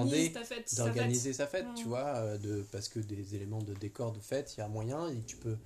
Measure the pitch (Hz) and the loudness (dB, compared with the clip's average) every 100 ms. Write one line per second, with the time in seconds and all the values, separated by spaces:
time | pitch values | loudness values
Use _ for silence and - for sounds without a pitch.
0 | 131 151 165 233 233 240 - - 113 117 | 6 6 4 2 -4 -4 -2 2 4 4
1 | 120 123 135 131 143 185 240 233 113 123 | 4 4 2 0 0 0 -2 -2 -2 0
2 | 143 123 110 104 104 104 101 101 - 113 | 0 0 0 0 0 -2 -2 -4 -4 -4
3 | 104 101 98 101 101 110 104 98 104 - | -4 -4 -4 -4 -2 -2 -2 -4 -6 -2
4 | 117 107 - 135 - - 104 107 110 147 | -4 -4 -2 -2 -2 -4 -4 -2 -2 -2
5 | 170 120 110 - 120 110 | -2 -4 -6 -6 -2 -4